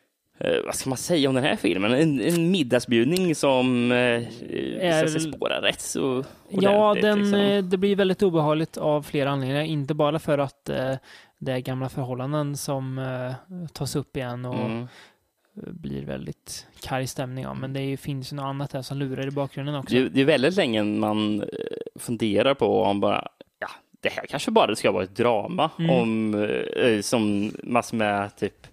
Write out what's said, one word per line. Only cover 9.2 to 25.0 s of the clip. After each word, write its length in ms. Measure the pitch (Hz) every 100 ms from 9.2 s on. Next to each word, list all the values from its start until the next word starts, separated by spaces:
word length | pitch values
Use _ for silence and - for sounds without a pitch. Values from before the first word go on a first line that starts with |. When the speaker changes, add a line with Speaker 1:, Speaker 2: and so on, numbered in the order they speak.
| 139
Speaker 2:
anledningar. 320 | 143 127 139
Inte 320 | 160 156 139
bara 240 | 151 147 156
för 200 | - 143
att, 300 | 139 - -
eh, 260 | 135 131 131 - - - _
det 140 | 143
är 60 | 127
gamla 300 | 131 127 131
förhållanden 680 | - 127 123 131 151 143 143
som, 420 | - 139 131 131
eh, 680 | 131 127 127 131 - 180 165
tas 240 | - 139 147
upp 200 | 127 143
igen 280 | 123 123
och 200 | 123 123 110
Speaker 1:
Mm. 180 | 113 123 - - _ _ _ _ 208 -
Speaker 2:
blir 380 | - 104 69
väldigt 640 | 69 67 73 - - - - -
karg 260 | - 131 131
stämning 400 | - 127 131 135
av. 100 | 135
Men 160 | 131
det 80 | 135
är 40 |
ju, 120 | 135 139
finns 360 | - 135 127
ju 40 | 143
något 80 |
annat 280 | 139 139 143
här 100 | 147
som 140 | 123 139
lurar 280 | 139 131 135
i 40 |
bakgrunden 440 | 143 139 - 139
också. 200 | 147 127
Speaker 1:
Det, 140 | 120 123
det 120 | 135
är 40 |
väldigt 320 | 139 147 139 185
länge 260 | 156 110
man, 580 | 104 107 107 107 107 104
eh, 40 | - - - - - -
funderar 540 | - 113 110 98 123
på 280 | 139 104 101
om 180 | 101 101
bara, 280 | 104 101 - - - _
ja, 100 | 92 - _ _
det 80 | -
här 180 | - -
kanske 240 | 143 -
bara 260 | 220 127 110
ska 140 | 113
vara 120 | 98